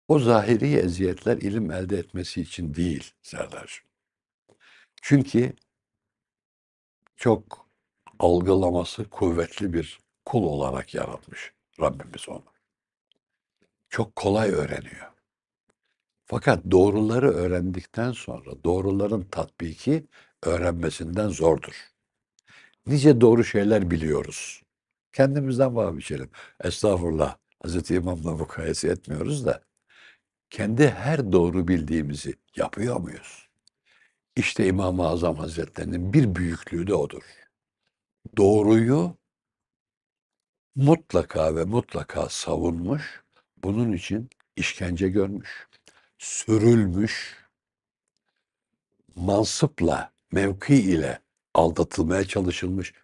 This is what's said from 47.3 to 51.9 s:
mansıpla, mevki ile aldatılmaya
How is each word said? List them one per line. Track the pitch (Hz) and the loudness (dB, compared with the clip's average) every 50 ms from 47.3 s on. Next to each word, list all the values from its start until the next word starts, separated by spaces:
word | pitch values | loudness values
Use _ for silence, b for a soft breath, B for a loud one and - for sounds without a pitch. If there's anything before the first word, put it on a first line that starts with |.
| - - _ _ _ _ _ _ _ _ _ _ _ _ _ _ _ _ _ _ _ _ _ _ _ _ _ _ _ _ _ _ _ _ _ _ - | -16 -20 _ _ _ _ _ _ _ _ _ _ _ _ _ _ _ _ _ _ _ _ _ _ _ _ _ _ _ _ _ _ _ _ _ _ -10
mansıpla, | 90 90 95 98 104 110 - - - - - - - 87 80 71 - - - _ _ _ _ | -4 0 2 2 2 2 0 0 0 0 0 2 2 0 2 2 0 -4 -8 _ _ _ _
mevki | - 95 98 98 95 98 - - 143 | -2 0 0 0 -2 -2 2 4 6
ile | 135 101 95 87 80 73 64 60 - _ _ _ _ _ _ - | 6 6 4 2 0 0 -2 -6 -8 _ _ _ _ _ _ 2
aldatılmaya | 80 82 80 80 - 85 - | 4 4 4 4 0 -2 0